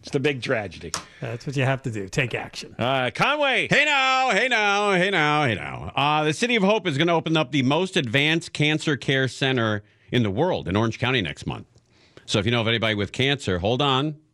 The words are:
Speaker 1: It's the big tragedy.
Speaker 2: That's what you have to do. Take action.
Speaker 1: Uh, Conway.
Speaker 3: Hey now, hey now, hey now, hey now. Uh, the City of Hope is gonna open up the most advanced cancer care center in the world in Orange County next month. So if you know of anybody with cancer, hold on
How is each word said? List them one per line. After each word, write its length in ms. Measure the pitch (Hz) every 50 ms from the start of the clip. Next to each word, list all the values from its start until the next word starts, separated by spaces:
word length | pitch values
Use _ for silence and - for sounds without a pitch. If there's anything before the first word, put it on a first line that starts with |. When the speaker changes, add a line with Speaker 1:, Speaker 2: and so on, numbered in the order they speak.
Speaker 1:
It's 100 | - -
the 80 | - 143
big 220 | 127 147 147 131
tragedy. 500 | 110 - 135 113 104 95 80 80 - 82 - - - - - -
Speaker 2:
That's 240 | - 117 113 120 -
what 100 | - 135
you 80 | 143 131
have 180 | 127 135 131 -
to 80 | 135
do. 160 | 110 107 98 95
Take 240 | - - 135 117 -
action. 400 | 113 - - - - - - - -
Speaker 1:
Uh, 320 | 110 123 135 135 127 123 -
Conway. 540 | - 190 240 285 302 294 277 254 214 165 120
Speaker 3:
Hey 160 | 175 226 294
now, 460 | 302 294 277 262 262 262 262 262 262
hey 160 | 214 214 233 262
now, 460 | 247 220 214 202 202 202 208 208 196
hey 160 | 180 175 196
now, 360 | 196 175 151 151 147 151 151
hey 100 | 131 110
now. 360 | 85 73 71 65 62 67 87 -
Uh, 280 | - 139 147 151 151 156
the 100 | 151 156
City 220 | - - 233 247
of 80 | 233 185
Hope 240 | 190 214 220 180 185
is 100 | 143 131
gonna 160 | 165 175 170
open 240 | 160 - 170 160 156
up 140 | 156 127
the 120 | 131 151 127
most 320 | 123 143 160 185 185 - 185
advanced 560 | 151 117 104 139 143 151 160 170 165 - _
cancer 440 | - 151 151 156 156 - - 151 131
care 300 | - - 139 135 131 127
center 560 | - - - 135 131 127 117 110 107 104 - _ _ _ _ -
in 120 | - 123 120
the 80 | 104
world 360 | 92 104 156 185 160 92 67 78
in 80 | 90
Orange 220 | 104 113 117 113 -
County 220 | - 120 131 127
next 240 | 98 76 71 - -
month. 220 | 76 65 55 - _ _ - _ _ _ _ _ _ _ - _
So 140 | - - 113
if 60 | 95
you 60 | 110
know 100 | 120 120
of 60 | 113 107
anybody 280 | 117 113 101 113 110
with 160 | 104 101 92
cancer, 480 | - - 127 135 143 - - - 92 87
hold 220 | 85 101 120 127
on 340 | 147 143 131 131 139 156 151 151 _ _